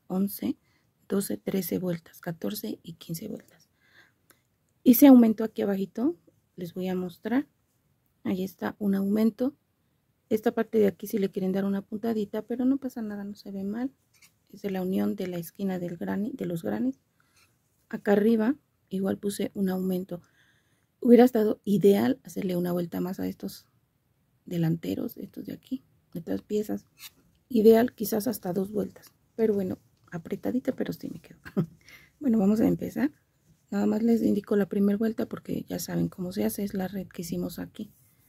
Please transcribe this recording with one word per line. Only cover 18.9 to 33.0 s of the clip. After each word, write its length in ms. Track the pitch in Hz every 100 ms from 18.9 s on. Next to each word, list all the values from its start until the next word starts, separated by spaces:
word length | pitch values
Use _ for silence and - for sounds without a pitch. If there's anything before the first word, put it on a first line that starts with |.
| 190 190 202
puse 320 | 202 208 196
un 140 | 214 190
aumento. 520 | 185 185 185 185 175 - _ _ _ _ _ _ _
Hubiera 240 | 254 233
estado 360 | 247 226 214 -
ideal 560 | - 190 196 202 240 262
hacerle 320 | - 190 185 175
una 160 | 175
vuelta 280 | 175 170 185
más 200 | 180 190
a 60 | 185
estos 400 | 196 196 - - _ _ _ _ _ _ _
delanteros, 720 | - 175 165 165 180 - - -
estos 300 | 202 - 202
de 80 |
aquí, 300 | - - 262 _ _ _
estas 280 | 175 170 196
piezas. 440 | - 208 208 202 - _ - _ _ _ -
Ideal 460 | 220 214 226 240
quizás 320 | - 208 220 208
hasta 260 | 208 185
dos 180 | 185 196
vueltas, 420 | 208 185 - - _ _ -
pero 180 | 220
bueno, 240 | 202 185 - _ _ _
apretadita, 640 | 175 - 196 196 247 262
pero 180 | - 180
sí 160 | 165 -
me 120 | -
quedó. 180 | - -
<laughs> 240 | - - 165 - - - - -
Bueno, 180 | 285 220
vamos 220 | 196 220
a 80 | 202
empezar. 420 | 170 180 226